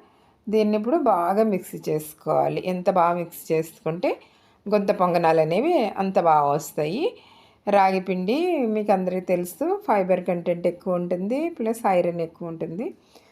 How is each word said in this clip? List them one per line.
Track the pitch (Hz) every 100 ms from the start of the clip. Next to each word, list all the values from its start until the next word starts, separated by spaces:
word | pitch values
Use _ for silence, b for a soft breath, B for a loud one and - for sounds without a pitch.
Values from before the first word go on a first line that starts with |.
| b b b b -
దీన్ని | 214 214 214
ఇప్పుడు | 220 330
బాగా | 269 190 170 196
మిక్స్ | 220 185 - 170 160
చేసుకోవాలి. | 156 151 - - 147 143 151 -
ఎంత | 185 180
బాగా | 185 170 175
మిక్స్ | 165 - -
చేసుకుంటే | 160 160 - - 165 277 - b b b b -
గుంత | 208 202
పొంగనాలు | 185 180 175 165 165
అనేవి | 156 175 294 349 226
అంత | - 190 196
బాగా | 170 156 143
వస్తాయి. | 143 147 - 151 196 392 - b b b b -
రాగి | 202 190 190
పిండి | 185 185 185 269 359 330
మీకు | 240 214 208
అందరికీ | 190 185 185
తెలుసు, | 180 180 180 - 320 403 -
ఫైబర్ | 214 185 180
కంటెంట్ | 180 175 170 175 180
ఎక్కువ | - -
ఉంటుంది, | 180 175 180 196 262 330
ప్లస్ | 339 220 226 214
ఐరన్ | 185 175 170
ఎక్కువ | 165 - 175
ఉంటుంది. | 160 165 170 294 - b b b